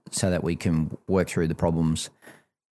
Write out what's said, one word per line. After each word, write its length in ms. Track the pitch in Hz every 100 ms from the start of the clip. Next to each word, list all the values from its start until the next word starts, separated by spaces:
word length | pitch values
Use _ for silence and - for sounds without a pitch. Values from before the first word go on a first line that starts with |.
| -
so 200 | - 95
that 120 | 87
we 140 | 82 85
can 400 | - 80 78 - -
work 200 | 95 85
through 200 | 95 80
the 60 |
problems 560 | 80 85 82 80 78 - _ - - _ _ _